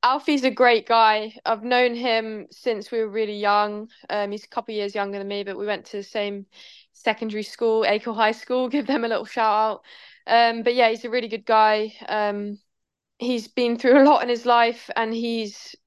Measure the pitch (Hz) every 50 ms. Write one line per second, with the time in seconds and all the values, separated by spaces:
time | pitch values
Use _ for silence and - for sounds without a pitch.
0 | - 240 262 285 - - 302 277 254 262 - - 262 240 240 220 - - 233 226
1 | 226 220 214 214 214 220 214 - _ 160 139 208 214 247 247 247 247 247 240 233
2 | 240 254 226 226 220 220 220 214 190 - - - - 247 226 202 208 - - 226
3 | 220 214 196 220 220 208 208 208 208 202 208 208 208 208 208 208 214 226 _ _
4 | - - - 208 202 202 202 214 - _ - 240 - - 220 208 202 202 202 214
5 | 202 196 202 202 196 196 202 202 202 196 190 - 202 208 208 - 208 - - 202
6 | 202 - - 220 202 202 202 202 196 _ _ - - - - - _ _ _ _
7 | - - 214 214 233 220 208 214 208 - - - 233 226 220 220 220 - 208 214
8 | 214 240 220 214 226 214 226 226 - - 247 254 254 240 247 294 - - 277 302
9 | 233 233 226 190 220 - - 247 226 220 208 214 220 220 208 - _ - - -
10 | - - - _ _ - 233 233 233 233 226 233 220 240 240 254 240 226 226 226
11 | - 240 220 247 233 220 220 208 208 - 220 220 214 214 214 214 214 220 - -
12 | 220 - 214 214 208 208 202 208 208 208 208 202 _ _ _ _ _ _ _ _
13 | _ _ _ _ 233 240 254 233 214 - _ - 247 233 233 233 - 262 254 285
14 | 269 294 294 - - 247 240 233 240 247 240 233 233 233 240 233 - - - -
15 | 226 220 226 226 233 233 233 226 220 208 - - - - - _ _